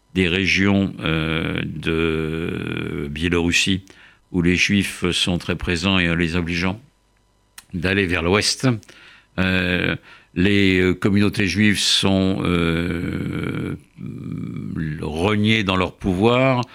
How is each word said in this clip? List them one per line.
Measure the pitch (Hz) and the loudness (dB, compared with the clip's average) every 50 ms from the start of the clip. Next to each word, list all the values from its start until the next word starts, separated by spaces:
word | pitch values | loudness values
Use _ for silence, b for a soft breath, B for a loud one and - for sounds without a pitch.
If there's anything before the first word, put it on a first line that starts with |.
| B _ - | B _ 0
des | 90 92 85 | 0 2 2
régions, | 85 95 95 85 78 90 95 101 98 98 98 - - - | 2 0 0 0 0 2 2 4 4 2 2 0 -4 -4
euh, | - 78 80 80 80 80 80 80 82 82 87 82 80 | -2 -2 0 0 0 -2 -2 -2 -2 -4 -4 -4 -4
de | 82 82 80 80 80 80 80 82 82 78 80 80 78 80 80 85 85 80 - - - - 82 80 78 80 80 76 71 | -6 -8 -6 -4 -2 0 0 0 0 0 0 -2 -2 -4 -4 -4 -4 -6 -6 -6 -6 -6 -6 -6 -6 -6 -6 -6 -6
Biélorussie | 73 76 82 87 85 87 85 87 82 - - 101 95 90 - B B B B B B B B _ | -6 -2 -2 0 0 2 2 2 2 2 2 2 0 -2 -2 B B B B B B B B _
où | - 92 85 | -2 2 4
les | 90 90 | 4 4
Juifs | 85 - - 104 98 92 - - - 92 90 | 4 2 2 2 2 2 0 -4 -4 -2 -2
sont | 82 - - 95 90 82 | 0 0 0 0 -2 -2
très | - - 92 | -2 -4 -6
présents | 78 - - 87 80 85 98 95 92 | -4 -2 -4 -4 -2 0 0 2 2
et | 87 85 | 2 2
en | 82 | 2
les | 85 87 80 80 | 0 0 0 0
obligeant | 90 85 82 87 87 92 95 92 113 - _ _ _ _ _ _ _ _ _ _ _ _ _ - - - _ - | -2 -2 -2 -2 -2 -2 -2 -4 -6 -10 _ _ _ _ _ _ _ _ _ _ _ _ _ -20 -20 -20 _ -8
d'aller | 90 80 92 98 101 101 | -2 0 0 2 2 2
vers | 85 87 87 | 0 0 0
l'ouest. | 80 87 95 107 107 - - - - 131 120 104 - B B B B B B B B B B - | 2 2 2 2 2 0 -2 0 0 0 0 -2 -6 B B B B B B B B B B -2
Euh, | 92 92 92 92 90 90 90 87 90 90 85 - B B B B B B B | 0 0 2 0 0 0 0 0 0 -2 -2 -4 B B B B B B B
les, | 87 90 101 101 101 98 95 95 92 | 0 2 4 4 4 4 4 4 4
euh, | 92 92 87 | 4 2 2
communautés | - - 107 98 104 104 101 - - 104 90 | 2 0 2 2 4 2 2 0 0 -2 0
juives | 85 101 110 107 95 - | 2 2 2 2 2 2
sont, | - - - - - 98 98 95 92 95 95 - - | 0 0 0 2 2 2 4 4 2 2 0 0 -2
euh, | 87 87 87 85 82 82 85 85 87 82 85 87 - - - - - - 90 87 82 - - - 92 87 - - _ _ - - - - - - - - 85 85 - - - - - - - 78 78 76 82 | 0 0 0 0 0 0 0 -2 -2 -4 -4 -4 -4 -4 -4 -6 -4 -6 -6 -6 -6 -6 -6 -6 -6 -8 -10 -12 _ _ -16 -14 -12 -12 -12 -12 -10 -10 -10 -10 -10 -10 -10 -10 -8 -8 -6 -6 -6 -6 -8
reniées | 82 78 76 80 87 104 107 104 104 107 113 113 104 | -8 -8 -4 0 0 2 2 2 2 2 2 2 2
dans | 92 92 | 0 0
leur | 92 90 82 - | 0 0 -2 -4
pouvoir. | - - 98 90 90 104 117 120 123 131 135 131 123 120 B | -4 -2 -2 0 2 4 4 4 4 4 2 2 0 -2 B